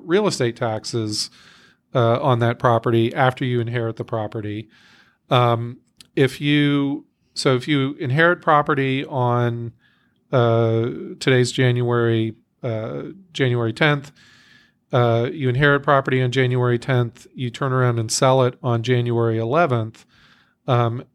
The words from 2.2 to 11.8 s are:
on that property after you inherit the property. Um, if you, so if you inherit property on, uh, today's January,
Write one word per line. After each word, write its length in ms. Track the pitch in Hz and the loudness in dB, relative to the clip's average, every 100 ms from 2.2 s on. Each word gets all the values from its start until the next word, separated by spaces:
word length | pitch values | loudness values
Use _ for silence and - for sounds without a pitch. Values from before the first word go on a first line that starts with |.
on 180 | 147 117 | 0 0
that 200 | 117 120 | 0 0
property 540 | 131 - 123 117 113 | 0 2 2 0 0
after 320 | 151 127 - 131 | 2 0 0 -4
you 140 | 120 | -2
inherit 380 | 113 120 113 110 | -4 -4 -6 -8
the 60 | |
property. 640 | 117 113 107 113 104 104 - _ _ _ _ _ _ | -8 -6 -6 -8 -8 -10 -12 _ _ _ _ _ _
Um, 480 | 127 120 117 117 - _ _ - - | 2 2 0 -4 -12 _ _ -8 -2
if 240 | 131 - | -2 0
you, 640 | 147 147 143 143 139 151 - _ _ | 0 2 2 2 0 -4 -10 _ _
so 220 | - 143 127 | -4 0 0
if 120 | 139 | 0
you 260 | 143 135 147 | 0 0 -4
inherit 460 | 127 143 170 175 | -2 2 2 2
property 640 | - 147 147 139 131 135 147 | 2 2 2 0 0 -2 -4
on, 680 | 139 123 120 120 117 117 - _ _ _ _ _ | -2 0 2 0 -2 -10 -14 _ _ _ _ _
uh, 580 | 131 120 117 113 113 120 156 - 185 | 2 4 4 2 2 -2 -6 -12 -4
today's 320 | 143 127 123 | 2 2 2
January, 840 | - 127 123 | 2 0 2